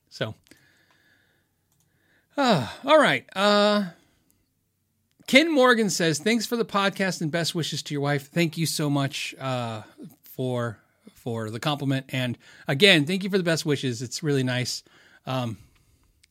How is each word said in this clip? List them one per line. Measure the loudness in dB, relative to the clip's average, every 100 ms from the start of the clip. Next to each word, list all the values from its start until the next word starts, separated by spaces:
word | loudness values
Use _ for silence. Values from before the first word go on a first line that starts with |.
| _
So, | -10 -8 -10 _ -20 _ _ _ _ _ _ _ _ _ _ _ _ _ _ _ _ _ -2
uh, | 2 2 0 -6
all | 4 6
right. | 6 2 -2 0
Uh, | 2 4 4 2 -2 -8 _ _ _ _ _ _ _ _ _ _ _ _ 2
Ken | 4 6
Morgan | 6 6 4 2
says, | 0 0 0
"Thanks | 0 -2 -2
for | -4
the | -2
podcast | -2 -2 -2 -4 -2
and | -4
best | -2 -2
wishes | -4 -6 -6
to | -8
your | -4
wife." | -2 -2 -2
Thank | -2 -2 -2
you | -4
so | -2 -2
much, | 0 -2 -4 -10 -10
uh, | -6 -6 -6 -8 -14 -18 -20 -20
for, | -16 -8 -6 -4 -6 -8 _ _ -20
for | -14 -8 -6 -6
the | -6
compliment. | -4 -2 -2 -4 -4
And | -4 -4 -6 -14 -12 -6
again, | 4 6 6 4
thank | -2
you | -2
for | -2
the |
best | 0 -2
wishes. | 0 -2 -2 -6
It's | -8 -6
really | -2 0
nice. | 0 -2 -4 -8 -14 _ _ _ -8
Um, | -6 -6 -8 -16 _ _ _ _ _ _